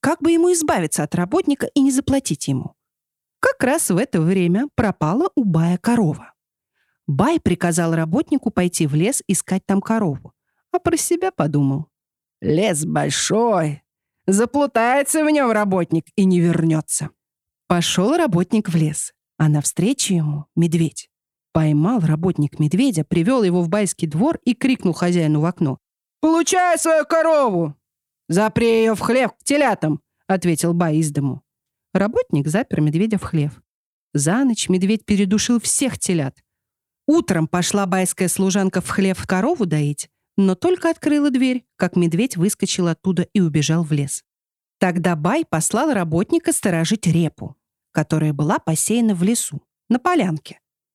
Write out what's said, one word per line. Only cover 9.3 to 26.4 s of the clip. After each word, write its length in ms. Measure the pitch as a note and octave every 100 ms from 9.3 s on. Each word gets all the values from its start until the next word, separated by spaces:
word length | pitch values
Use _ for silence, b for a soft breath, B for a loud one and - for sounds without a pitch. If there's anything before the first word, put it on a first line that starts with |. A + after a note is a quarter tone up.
| F#3 - F#3 -
там 160 | G3
корову, 500 | - A3+ G3 C#3 - _ _ _ _
а 60 | F4+
про 180 | F4+ E4
себя 340 | - F4 F#4+
подумал: 580 | - D3 D3 C#3 C3+ D#3 _ _ _ _ _
"Лес 460 | - D#3 G#3 D#3 D#3+
большой, 960 | D#3 C#3+ C#3 - G#3 A#3 G3 D#3 C#3+ _ _ _ _ -
заплутается 960 | G3 A#3 C#4+ C#4+ A#3 A#3 C4+ C#4+ D#4+
в 80 | D4+
нём 200 | D4+ B3+
работник 560 | G#3+ G#3 F#3 E3+ E3 - -
и 80 |
не 160 | F#3+ F3+
вернётся". 720 | E3+ E3+ E3 D#3 - - D3+ - _ _ _ _ _
Пошёл 520 | F3 - - G3 E4
работник 500 | D#4 E3 F#3 A3 G#3
в 80 | E3
лес, 380 | D#3 D#3 - - _ _
а 100 | D#3
навстречу 640 | D3 C#3+ - F#3 C#4 -
ему 340 | F3+ D3+ D3 -
медведь. 540 | - E3+ E3 D#3+ - - _ _ _ _
Поймал 480 | D#3+ D#3 D3 E3+ B3
работник 580 | D#3 D#3 F#3 E3 D3 -
медведя, 460 | D3+ F3 C#4 E3+
привёл 380 | - F3 E3 C4
его 200 | G3 F3+
в 80 | E3+
байский 360 | G3+ G3 - E3
двор 320 | D3+ C4+ -
и 100 | -
крикнул 380 | A#3 C4 B3+ F#3
хозяину 480 | D#3+ F3 F3 D#3 D3+
в 60 | D#3+
окно: 320 | - D3+ B2+ _ _ _ _
"Получай 580 | D#4 E4